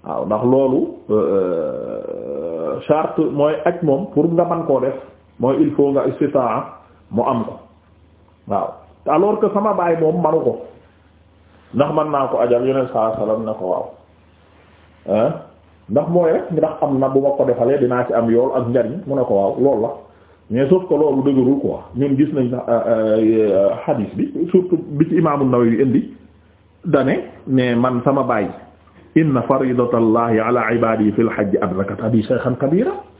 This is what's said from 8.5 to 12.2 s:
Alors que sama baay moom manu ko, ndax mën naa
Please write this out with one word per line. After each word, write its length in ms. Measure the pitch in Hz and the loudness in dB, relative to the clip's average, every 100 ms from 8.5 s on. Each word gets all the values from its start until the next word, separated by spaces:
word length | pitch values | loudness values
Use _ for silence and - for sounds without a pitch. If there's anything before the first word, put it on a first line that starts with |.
| 101 - - - - - | -4 -4 -10 -20 -10 -2
Alors 340 | 156 202 214 | 0 2 0
que 80 | 208 | 0
sama 200 | 208 214 | 0 -2
baay 220 | 190 175 165 | -2 -2 0
moom 200 | 156 175 | 0 0
manu 180 | 156 160 | 0 0
ko, 160 | 123 110 - - _ _ _ _ _ _ _ _ _ | -2 -4 -12 -20 _ _ _ _ _ _ _ _ _
ndax 160 | 117 147 | -2 0
mën 160 | 151 151 | 0 0
naa 160 | 143 | -2